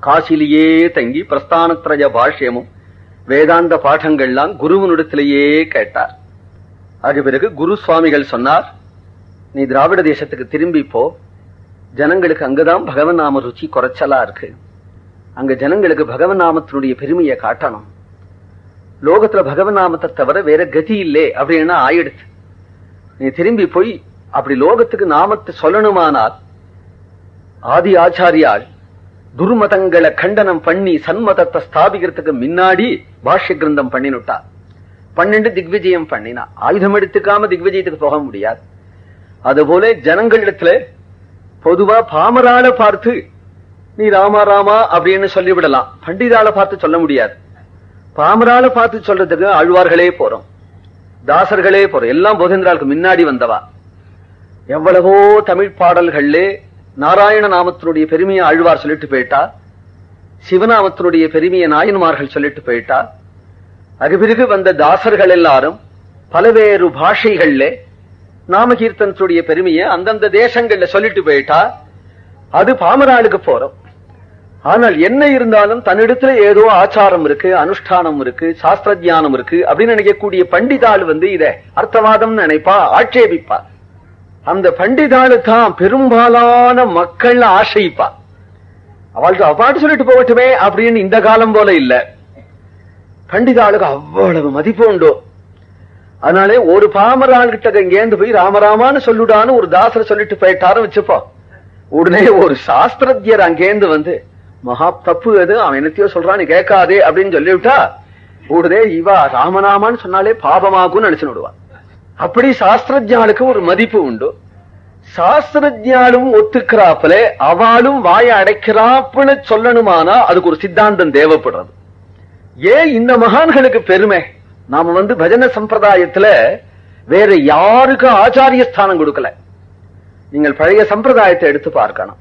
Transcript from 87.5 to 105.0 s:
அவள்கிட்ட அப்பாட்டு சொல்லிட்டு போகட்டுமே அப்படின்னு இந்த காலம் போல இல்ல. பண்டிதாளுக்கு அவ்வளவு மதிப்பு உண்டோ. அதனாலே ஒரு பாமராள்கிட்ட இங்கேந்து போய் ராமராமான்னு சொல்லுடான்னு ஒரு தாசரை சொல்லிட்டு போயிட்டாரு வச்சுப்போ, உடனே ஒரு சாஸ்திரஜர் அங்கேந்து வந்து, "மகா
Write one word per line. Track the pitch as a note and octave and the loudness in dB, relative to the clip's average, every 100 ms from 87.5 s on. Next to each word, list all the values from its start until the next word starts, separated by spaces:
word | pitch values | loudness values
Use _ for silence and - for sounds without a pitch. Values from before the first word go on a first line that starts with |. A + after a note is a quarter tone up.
| G3 A3 G#3+ F#3 - A2+ - - _ - _ - - _ - - | 2 2 0 -2 -4 -6 -8 -20 _ -20 _ -20 -20 _ -20 -16
அவள்கிட்ட | - D#3 F#3+ E3+ | -2 -2 2 0
அப்பாட்டு | D3+ F3 C#4 | 2 0 0
சொல்லிட்டு | D4+ D4+ B3 | 0 0 2
போகட்டுமே | B3+ B3 A#3 B3+ C4 | 4 4 2 2 2
அப்படின்னு | G3 G3 A#3 A3+ | 0 0 0 0
இந்த | F#3+ A3 | 0 0
காலம் | A3 A3+ A3+ | 2 2 2
போல | G#3+ G3+ | 2 2
இல்ல. | F3 B2+ B2 - - - - - - - - - _ _ - - | 2 2 0 -2 -16 -20 -20 -20 -20 -20 -20 -20 _ _ -20 -8
பண்டிதாளுக்கு | F#3+ B3 B3 G#3+ G#3 F3 | -2 0 2 2 2 -2
அவ்வளவு | C#3 D3+ F3 F#3+ E3 D3 | -6 -8 -2 0 0 -2
மதிப்பு | C#3 D#3 G3 A3+ | -4 -4 0 0
உண்டோ. | F#3+ D#3+ C3 - - - _ _ _ - - _ _ | 4 2 0 -8 -20 -20 _ _ _ -20 -20 _ _
அதனாலே | C#3 F3+ G3 A#3+ | -2 0 2 2
ஒரு | F3+ F#3 G#3 | 4 2 2
பாமராள்கிட்ட | G3+ G#3+ C4 C4+ B3+ A#3+ G#3+ A3+ G3+ | 2 2 2 4 4 2 0 0 0
இங்கேந்து | F#3 F#3+ A3+ G3+ | 0 0 0 0
போய் | G#3+ G#3+ | 0 0
ராமராமான்னு | F#3 G3+ G#3 G#3+ B3+ C#4 A#3+ | 2 2 2 4 2 0 0
சொல்லுடான்னு | A3+ A3+ G#3+ A3+ B3+ | 0 2 2 4 2
ஒரு | F#3 | 2
தாசரை | F3+ A3+ A3+ | 2 2 0
சொல்லிட்டு | A3 G#3 G#3+ G#3 | -2 -4 -4 0
போயிட்டாரு | F#3 F#3 F#3 G#3+ | 0 2 0 0
வச்சுப்போ, | A3 G#3 - C3+ - _ _ - - - - | 0 -4 -2 -4 -4 _ _ -20 -20 -20 -6
உடனே | D3 F3 F3 A3 G3 | -2 0 4 4 4
ஒரு | E3+ C3+ - | 2 0 -2
சாஸ்திரஜர் | B2 A3 - C4 C4 G3+ A3 F3 | 0 0 0 -2 0 0 2 2
அங்கேந்து | D#3+ F#3 G#3 G3 | 0 -2 0 0
வந்து, | D#3 D#3 E3 - - - - | -2 -4 -8 -10 -20 -20 -18
"மகா | B2 A#2+ E3 F3 | -10 -4 -4 -4